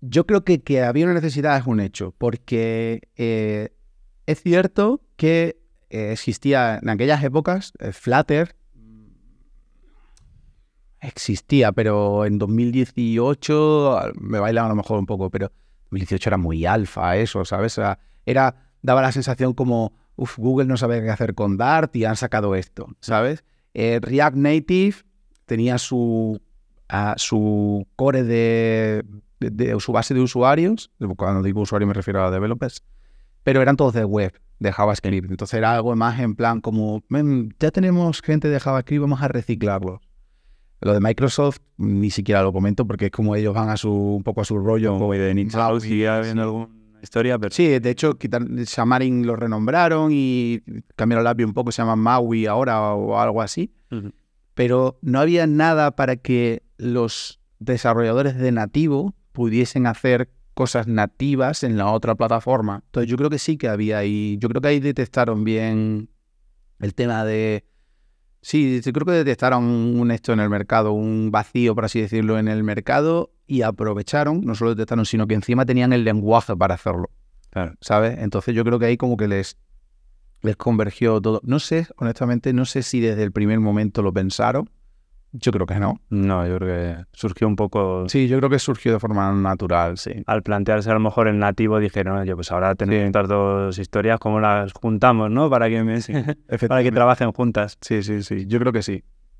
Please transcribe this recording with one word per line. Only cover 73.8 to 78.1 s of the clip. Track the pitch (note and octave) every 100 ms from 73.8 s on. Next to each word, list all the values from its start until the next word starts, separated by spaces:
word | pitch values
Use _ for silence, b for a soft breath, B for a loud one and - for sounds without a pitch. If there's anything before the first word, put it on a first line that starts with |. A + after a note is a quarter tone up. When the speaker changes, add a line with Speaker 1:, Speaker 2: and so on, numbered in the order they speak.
| G#2+ G#2 - D3 D3 E3
Speaker 1:
no | B2
solo | G#2+ A#2 A2
detectaron, | A2 A#2 A2
sino | A2+ G#2+
que |
encima | G#2+ A2 A#2+ B2+
tenían | B2+ B2+
el | B2
lenguaje | A2+ G#2+ G#2 A2+ - F#2
para | F#2+ F2
hacerlo. | G2+ F2 E2+ - _ - -
Speaker 2:
Claro. | - E2+ -
Speaker 1:
¿Sabes? | - G#2 A2+